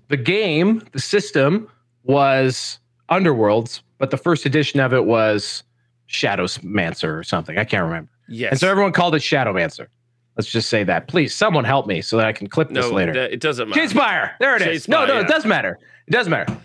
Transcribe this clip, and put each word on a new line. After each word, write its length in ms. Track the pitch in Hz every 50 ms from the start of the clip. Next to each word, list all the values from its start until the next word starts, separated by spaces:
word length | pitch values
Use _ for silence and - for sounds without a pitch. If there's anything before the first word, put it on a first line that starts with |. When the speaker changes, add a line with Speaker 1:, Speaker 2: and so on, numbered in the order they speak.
| _ -
Speaker 1:
the 80 | 147
game, 680 | 139 120 165 185 214 220 180 151 156 175 208 226 220 - -
the 80 | - 135
system 680 | - - - 208 202 - - 156 135 143 180 220 220 - _ _ _ _ _ _ _
was 760 | 127 139 143 139 139 135 135 131 131 123 - - - - - _ _ _ _ _ -
Underworlds, 720 | 170 190 190 165 139 113 107 104 107 117 113 120 - - - _ _
but 140 | - 135 135
the 60 | 135
first 280 | 139 - 175 170 147 -
edition 340 | 139 127 156 139 - - 139
of 140 | 135 123 131
it 120 | 127 92
was 580 | 101 117 113 110 107 107 104 - - - - - _ _ _ _ _ _ _ _ -
Shadowmancer 1080 | - - - 113 101 92 90 - - - - 90 104 101 85 82 82 - - 80 78
or 60 | 80 -
something. 340 | - - 85 82 - 78
I 60 | 95 110
can't 200 | - - 98 87
remember. 240 | 80 82 82 78 - _ _ _
Speaker 2:
Yes. 240 | - 117 113 120 101
Speaker 1:
And 80 | 131 131
so 100 | 185 190
everyone 220 | 196 196 202 190 156
called 220 | - 175 175 156
it 40 | 147
Shadowmancer. 680 | - - 156 139 127 110 95 92 82 78 - - - - _ _ _ _ _ _ _ _ _
Let's 120 | - 104 -
just 200 | - 117 110 -
say 140 | 117 107 101
that. 240 | 90 87 82 -
Please, 260 | - - 180 143 110 -
someone 300 | - 208 220 170 143 117
help 220 | 131 135 139 117
me 140 | 101 92 80
so 160 | - - 113
that 80 | 113 110
I 60 | 110
can 160 | 104 - 104
clip 220 | 98 - 156 156 135
this 160 | 127 131 123 120
Speaker 2:
No, 20 | 107
Speaker 1:
later. 180 | 98 90 85 -
Speaker 2:
th-, 180 | 127 127 -
it 80 | - 120
doesn't 300 | 160 156 135 120 120 107
matter. 120 | 98 302
Speaker 1:
Shadespire. 500 | 320 233 190 285 269 220 185 160 - - - -
There 160 | 247 277 254
it 60 | 214 180
is. 220 | 165 165 156 -
Speaker 2:
Shadespire, 40 | -
Speaker 1:
No, 160 | 277 320 269
no, 80 | - 269
Speaker 2:
yeah. 60 | 226
Speaker 1:
it 60 | 196
does 180 | - 311 311 277
matter. 340 | 220 185 143 117 - - - _ - - - _
It 40 | -
does 160 | 180 247 233
matter. 300 | 175 160 110 - - - - -